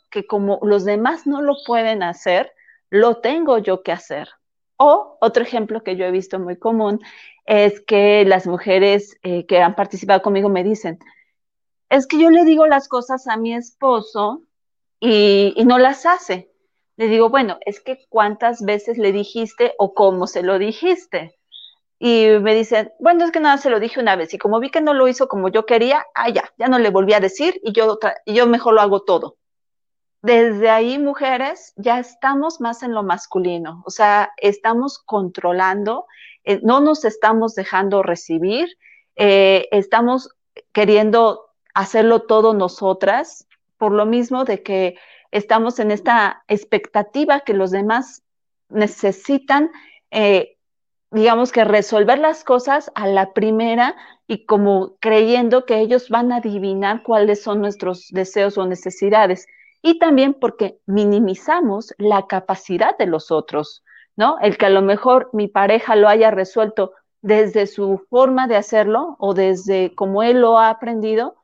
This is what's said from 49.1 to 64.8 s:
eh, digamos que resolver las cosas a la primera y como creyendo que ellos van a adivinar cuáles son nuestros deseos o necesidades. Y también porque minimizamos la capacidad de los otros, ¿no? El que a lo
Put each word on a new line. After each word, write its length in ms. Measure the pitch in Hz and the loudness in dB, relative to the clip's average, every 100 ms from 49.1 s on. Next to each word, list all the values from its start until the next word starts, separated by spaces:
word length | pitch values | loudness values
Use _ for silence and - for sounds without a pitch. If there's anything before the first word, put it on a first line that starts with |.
| 196 - 277 - 277 320 - _ _ _ | -4 -4 -4 0 0 0 -6 _ _ _
eh, 460 | 220 208 190 - _ _ _ _ _ _ | -2 2 2 0 _ _ _ _ _ _
digamos 420 | 220 220 226 247 | 0 2 2 0
que 120 | 240 220 | 0 2
resolver 540 | 208 202 214 208 277 | 2 0 0 2 2
las 240 | 311 311 | 0 -2
cosas 480 | - 247 247 277 - | -2 -2 0 -4 -4
a 140 | - 202 | -6 -2
la 260 | 196 190 | 0 -2
primera 640 | - 214 220 226 226 254 - - _ - | -2 -2 0 -2 0 -2 -4 -16 _ -10
y 180 | 214 - | -8 -2
como 520 | 208 202 196 190 - | 0 2 0 -2 -6
creyendo 640 | 226 220 220 247 233 254 254 | 0 2 2 2 2 0 0
que 140 | 220 | -2
ellos 300 | 220 247 247 | 0 -2 0
van 220 | 226 240 | -2 -2
a 60 | 240 | -4
adivinar 640 | 226 202 196 190 196 220 | -4 -6 -6 -4 -4 -6
cuáles 380 | - 220 208 208 | -2 0 2 0
son 180 | 214 208 | -4 -4
nuestros 480 | 202 196 185 180 - | -4 -6 -8 -10 -10
deseos 460 | 180 185 208 202 202 | -8 -6 -2 -2 -2
o 80 | 185 | -6
necesidades. 800 | 180 190 - 196 214 202 185 - _ _ _ | -6 -10 -6 0 2 2 -2 -10 _ _ _
Y 160 | 330 330 | -2 0
también 360 | 330 277 269 269 | 2 2 2 0
porque 420 | 233 - 202 - - | -4 -4 -6 -8 -4
minimizamos 1080 | 202 208 202 214 190 - 330 285 196 233 - | -2 2 2 0 -4 -4 -2 -2 -4 -8 -4
la 300 | 208 202 196 | 0 0 -2
capacidad 720 | 190 185 190 - 175 165 392 | -6 -6 -8 -6 -2 -2 -2
de 100 | 190 | -2
los 240 | 160 - | -4 -2
otros, 520 | 156 147 151 151 - _ _ _ - | -4 -4 -6 -8 -12 _ _ _ -2
¿no? 220 | 226 320 | 0 2
El 180 | 208 180 | 0 2
que 100 | 196 | 2
a 20 | |
lo 120 | 190 | 4